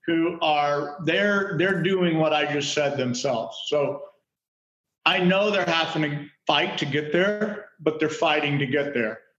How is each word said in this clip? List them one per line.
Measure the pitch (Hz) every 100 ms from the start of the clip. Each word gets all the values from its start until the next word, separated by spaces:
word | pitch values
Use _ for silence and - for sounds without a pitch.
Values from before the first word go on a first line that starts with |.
| -
who | 165 165 170
are, | 165 147 147 143 143 -
they're, | 156 180 202 202 196 156
they're | 185 180
doing | 170 185 175 160
what | 156
I | 151 147
just | 147 139
said | 156 143 135
themselves. | 123 120 139 113 - - -
So | 147 143 143 - _ _ _ _ _ _ _ _ _
I | 156 185
know | 180 190 208
they're | 196 170
having | 165 160 156
to | 151 147 - _ -
fight | 147 175 -
to | 143
get | 143 151
there, | 175 196 208 214 - - _
but | 156 151
they're | 151
fighting | - 165 151 147 143
to | 135
get | 143 139
there. | 127 110 110 _